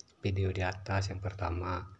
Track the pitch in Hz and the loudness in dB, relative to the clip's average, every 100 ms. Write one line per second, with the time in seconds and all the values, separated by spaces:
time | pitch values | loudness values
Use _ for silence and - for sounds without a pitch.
0 | - _ 101 95 95 92 92 90 - 98 | -20 _ 0 4 2 2 0 -2 0 0
1 | 95 98 92 - 85 85 90 90 - | 2 -2 -4 -2 -2 0 -2 -4 -6